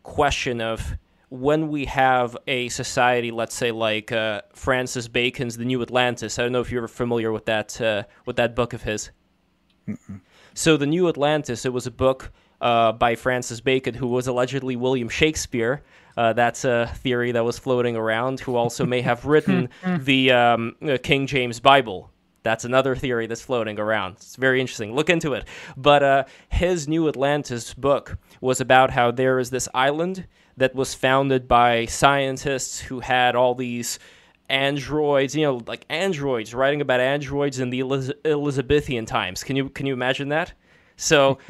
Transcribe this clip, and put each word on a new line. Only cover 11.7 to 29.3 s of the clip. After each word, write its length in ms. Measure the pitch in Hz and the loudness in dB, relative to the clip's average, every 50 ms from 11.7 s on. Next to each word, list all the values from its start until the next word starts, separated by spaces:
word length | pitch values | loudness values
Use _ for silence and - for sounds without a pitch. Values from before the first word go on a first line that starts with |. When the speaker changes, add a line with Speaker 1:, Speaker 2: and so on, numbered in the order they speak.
| 123 | -4
Speaker 1:
was 140 | 123 - | -2 -6
a 40 | 123 | -6
book, 400 | 113 - 131 131 131 - - - - _ _ _ _ _ | -4 0 2 2 2 0 -6 -20 -20 _ _ _ _ _
uh, 300 | - 120 117 117 113 110 | 0 2 4 4 4 2
by 240 | 113 120 120 120 117 | 2 2 0 0 0
Francis 460 | - - 127 127 123 120 - 117 113 | 0 0 0 0 0 -2 -6 -10 -4
Bacon, 340 | - 135 131 131 - 123 117 | 0 0 0 2 0 -4 -6
who 100 | 117 135 | -4 -4
was 220 | 120 123 127 120 | -2 -2 -2 -2
allegedly 480 | 131 120 123 127 123 135 135 127 131 123 | 0 0 0 0 0 -2 -6 -4 -4 -4
William 340 | 117 123 127 135 127 117 110 | -2 0 0 0 0 -2 -4
Shakespeare. 720 | - - 156 156 151 - - - - 117 113 120 143 143 - _ _ - _ _ - | 0 2 0 2 0 -4 -8 -6 -4 -2 -2 -2 -2 -4 -8 _ _ -20 _ _ -4
Uh, 180 | 117 117 113 110 | 0 0 2 2
that's 320 | 120 120 117 - - - | 2 0 0 0 -2 -2
a 260 | 131 120 117 117 117 - | 0 0 0 -2 -4 -6
theory 340 | - - 127 123 120 120 123 | -8 -4 -2 -2 0 -2 0
that 120 | 117 117 117 | 0 0 0
was 140 | 120 120 | -2 -4
floating 380 | - - 135 127 123 120 120 117 | -6 -2 0 0 2 2 0 0
around, 440 | 113 110 110 110 113 123 131 135 127 | -2 -2 -2 0 0 -2 -4 -4 -6
who 140 | - 131 120 | -6 -2 -2
also 300 | 120 117 120 - - 123 | 0 0 -2 -2 -2 -2
may 160 | 120 123 123 | 0 0 0
have 240 | 123 131 120 117 - | 0 0 -2 -2 0
written 440 | 139 151 151 - 196 185 180 127 - - - - | 2 2 4 4 2 0 0 -2 -4 -8 -8 -6
Speaker 2:
<laughs> 140 | 185 180 151 | -4 -4 -2
Speaker 1:
the, 300 | 131 143 135 131 131 131 | 0 2 2 4 4 4
um, 440 | 127 120 120 120 117 113 117 117 - _ 156 | 4 6 6 4 4 2 -2 -6 -8 _ -2
uh, 120 | 151 131 123 | -2 -2 -2
King 240 | - - 143 139 135 | 2 2 2 2 2
James 340 | 127 143 127 123 120 117 120 | -2 -2 -2 -2 -2 -6 4
Bible. 520 | - 139 139 139 120 110 92 87 - - _ _ _ _ _ _ - | 6 8 8 8 4 0 -8 -10 -12 -16 _ _ _ _ _ _ -2
That's 200 | 113 113 - - | -2 -2 -2 -2
another 320 | 120 127 131 131 135 123 | 2 2 2 2 2 -2
theory 300 | 123 143 127 120 113 113 | -2 -2 -2 -2 -2 -2
that's 160 | 107 117 - | -4 -8 -10
floating 380 | - - 127 117 107 110 104 107 | -6 -4 -4 -2 -2 -4 -4 -4
around. 380 | 107 107 110 104 95 92 107 | -2 0 0 0 -2 -6 -10
It's 180 | _ - - - | _ -20 -20 -6
very 260 | 123 131 131 127 131 | 0 2 2 2 2
interesting. 320 | 131 120 - - 107 104 117 | 0 -2 -6 -8 -8 -4 -2
Look 160 | 143 151 175 | -2 0 2
into 240 | 175 170 165 147 123 | 0 0 0 -2 -4
it. 120 | 98 - - - - - - - | -6 -8 -12 -16 -18 -18 -16 -16
But, 280 | 135 131 147 143 143 139 | 2 4 6 6 6 6
uh, 200 | 139 135 139 131 - - - _ _ | 6 4 2 2 -2 -10 -20 _ _
his 380 | - - 175 180 180 165 139 | -2 0 2 2 0 0 0
New 200 | 151 160 165 160 | -2 0 2 0
Atlantis 640 | 147 113 123 135 143 147 147 139 - 123 117 - - - | 0 0 0 0 0 0 0 -2 -4 -8 -8 -8 -10 -12
book 460 | 131 127 139 139 113 - - - - _ _ - _ | -2 2 2 2 2 0 -8 -14 -14 _ _ -16 _
was 220 | 120 127 127 - | 0 0 0 0
about 300 | 123 120 131 131 135 - | 4 6 6 6 6 6
how 180 | - 123 120 120 | 4 2 2 2
there 300 | 120 131 131 131 | 2 2 2 2